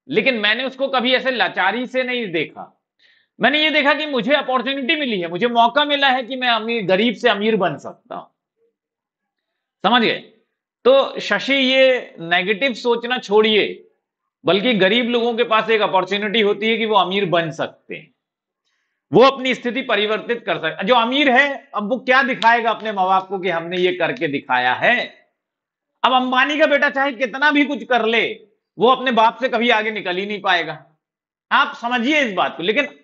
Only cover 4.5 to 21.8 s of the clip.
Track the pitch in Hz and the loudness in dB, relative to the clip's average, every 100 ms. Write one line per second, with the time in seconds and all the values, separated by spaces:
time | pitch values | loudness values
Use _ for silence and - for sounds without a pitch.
4.5 | 254 240 277 262 311 269 202 170 175 240 | -2 -2 -6 -2 -2 0 -4 -4 -4 -2
5.5 | 233 233 277 294 285 277 254 226 262 247 | 2 2 2 0 2 2 0 -2 -4 -2
6.5 | 226 220 233 180 185 233 202 240 202 220 | -2 -2 -4 0 2 2 0 0 0 0
7.5 | 220 180 139 110 - _ 90 - _ _ | 0 0 -4 -12 -18 _ -16 -16 _ _
8.5 | _ _ _ _ _ _ _ _ _ _ | _ _ _ _ _ _ _ _ _ _
9.5 | _ _ _ 185 240 202 92 - _ _ | _ _ _ 0 2 2 -2 -8 _ _
10.5 | _ _ _ 240 269 254 - - 202 247 | _ _ _ 4 4 4 -4 -4 -2 0
11.5 | 277 254 262 262 247 - - 170 180 185 | 0 2 4 4 2 -4 -14 -2 -2 0
12.5 | 208 277 220 247 226 233 247 214 214 220 | -2 -2 -2 -2 -2 -2 -6 0 2 4
13.5 | 208 117 90 - _ _ _ _ _ 143 | 2 0 -4 -16 _ _ _ _ _ 0
14.5 | 190 233 214 190 240 233 240 233 226 240 | 0 2 2 2 2 0 0 0 0 0
15.5 | 214 214 220 202 190 180 202 208 190 202 | 0 2 0 2 0 0 -4 -2 0 0
16.5 | 208 220 226 220 214 175 196 196 170 165 | 0 0 0 2 2 2 0 0 0 -2
17.5 | 156 123 - _ 85 156 _ _ _ _ | -4 -8 -8 _ -16 -16 _ _ _ _
18.5 | _ _ _ _ _ - 156 262 262 254 | _ _ _ _ _ 0 4 4 4 -4
19.5 | 226 240 240 254 208 208 214 180 233 - | -4 -4 -6 -2 -2 0 -2 -4 -8 -4
20.5 | 156 156 156 202 247 226 269 285 240 285 | -4 -4 -6 2 2 2 2 2 4 2
21.5 | 269 - 208 | -2 -8 -8